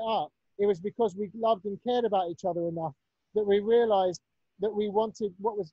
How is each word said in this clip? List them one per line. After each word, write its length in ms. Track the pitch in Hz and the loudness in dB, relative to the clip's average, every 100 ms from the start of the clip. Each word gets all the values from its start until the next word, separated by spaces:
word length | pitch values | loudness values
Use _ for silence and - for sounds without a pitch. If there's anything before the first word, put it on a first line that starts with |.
| 220 | -2
up, 220 | 214 151 _ _ - | -2 -4 _ _ -2
it 60 | 202 | 0
was 140 | 185 | 0
because 360 | 196 - 226 180 | -4 -2 -2 -2
we 160 | 208 | -8
loved 320 | 226 226 220 208 | -2 0 0 -2
and 140 | 196 240 | -6 -2
cared 160 | 247 | 0
about 260 | 233 196 175 | 2 0 -2
each 140 | 170 185 | -4 -4
other 220 | 170 170 | -2 -2
enough 260 | 165 160 - _ _ _ | -4 -6 -8 _ _ _
that 120 | 208 208 | -2 2
we 140 | 202 | 2
realized 640 | 202 233 233 202 185 170 _ _ _ - | 4 4 4 4 2 -2 _ _ _ -6
that 140 | 202 | -4
we 160 | 208 208 | -2 0
wanted 440 | 196 226 - 208 180 | 0 -2 -2 -6 -4
what 180 | 202 208 | -4 -4
was 140 | 170 | -6